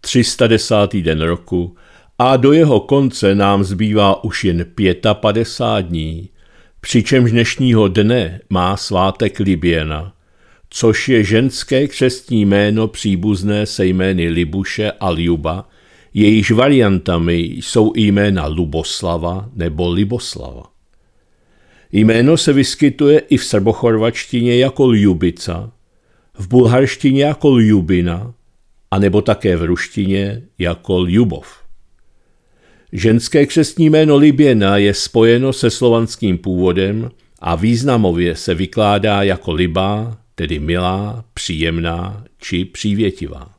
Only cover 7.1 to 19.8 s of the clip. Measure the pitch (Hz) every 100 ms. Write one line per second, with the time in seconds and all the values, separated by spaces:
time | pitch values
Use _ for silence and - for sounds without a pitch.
7.1 | 131 120 117 117 - 127 113 101 92 104
8.1 | 123 104 90 - 95 90 101 - 95 95
9.1 | - 107 - 98 90 85 82 78 76 90
10.1 | _ _ _ _ _ _ - 113 107 -
11.1 | 123 98 113 131 - - 131 143 - 127
12.1 | 123 - 117 101 98 104 107 110 - 110
13.1 | 95 101 98 95 104 107 - 95 92 92
14.1 | 95 85 82 82 92 95 - 107 - 95
15.1 | 82 85 85 78 87 - _ _ _ _
16.1 | - 104 110 104 110 131 139 110 95 87
17.1 | 85 85 85 85 - - 123 107 117 104
18.1 | 101 104 95 76 78 82 78 80 - 92
19.1 | 85 85 90 104 127 85 76